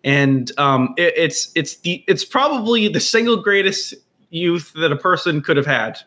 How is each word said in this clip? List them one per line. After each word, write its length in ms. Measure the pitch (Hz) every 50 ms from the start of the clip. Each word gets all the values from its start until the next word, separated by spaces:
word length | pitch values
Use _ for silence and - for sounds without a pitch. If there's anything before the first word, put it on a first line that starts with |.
| -
And, 440 | 135 139 143 139 139 135 131 123 123 -
um, 380 | - 143 139 135 127 127 123 -
it, 160 | - 175 170 -
it's, 360 | 151 165 147 - - - - -
it's 240 | 165 147 - - _
the, 220 | - 175 180 175 _
it's 180 | - 185 - -
probably 640 | - - 262 269 294 302 254 208 226 233 226 214
the 120 | 208 160 -
single 380 | - - - 226 233 240 233
greatest 560 | 202 220 202 202 196 196 190 196 - - - - - _ _ _ _ _ _
youth 420 | 170 165 175 170 170 175 147 - -
that 180 | 156 165 156
a 40 | 143
person 460 | 143 - 185 180 - - 175 156 151
could 160 | 139 - 160
have 100 | 143 139
had. 320 | 147 135 120 113 110 110 - -